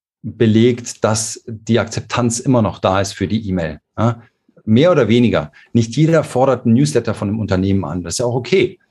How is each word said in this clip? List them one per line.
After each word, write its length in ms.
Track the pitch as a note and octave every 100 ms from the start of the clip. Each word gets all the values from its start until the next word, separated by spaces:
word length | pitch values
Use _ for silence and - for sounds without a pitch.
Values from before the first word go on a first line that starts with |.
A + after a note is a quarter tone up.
| _ _
belegt, 840 | A#2 - A2+ A2 A#2+ A#2 - -
dass 400 | G#2+ A2 - - -
die 320 | G#2+ - A2+
Akzeptanz 600 | - - - A#2+ A#2+ A#2
immer 220 | - B2
noch 160 | G2+ -
da 200 | G2+ F#2+
ist 120 | F#2+
für 160 | - F2+
die 180 | A2 G2+
E-Mail, 320 | F2+ D#2+ D2+ _ -
ja? 240 | A2+ A2+ - _ _ _
Mehr 260 | G#2+ A2+ F3
oder 160 | D#3 G#2+
weniger. 420 | A#2+ A#2 E2+ D2+ _ _
Nicht 240 | A#2 A2 B2
jeder 260 | D#3 E3
fordert 420 | - B2 C3+ A#2+ A#2
einen 80 |
Newsletter 400 | A#2 D3 B2 A2+
von 140 | G2+ G2+
einem 120 | A2
Unternehmen 460 | G2+ F#2 F#2+ G2 D2
an. 160 | F2+
Das 120 | E2+
ist 40 | -
ja 80 | B2
auch 80 |
okay. 440 | B2 A#2 F#3+ - - -